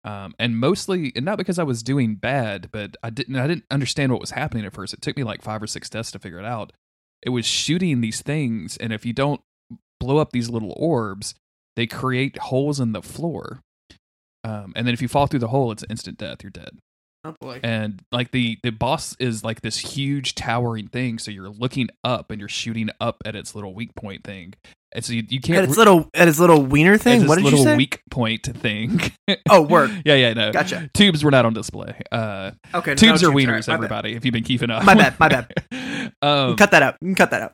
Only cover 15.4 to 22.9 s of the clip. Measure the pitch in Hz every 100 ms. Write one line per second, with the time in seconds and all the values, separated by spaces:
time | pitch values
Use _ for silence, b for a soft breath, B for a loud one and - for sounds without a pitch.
15.4 | 113 135 123 107 - 113 - - 90 -
16.4 | 98 95 - - _ _ _ _ 156 160
17.4 | 127 127 120 113 107 98 _ 120 123 131
18.4 | 117 110 123 110 120 156 - - 127 110
19.4 | 113 110 117 - - 139 139 143 127 -
20.4 | - 117 120 113 101 123 127 113 - 101
21.4 | 95 104 127 - 113 _ 120 117 - 107
22.4 | 101 - 117 113 107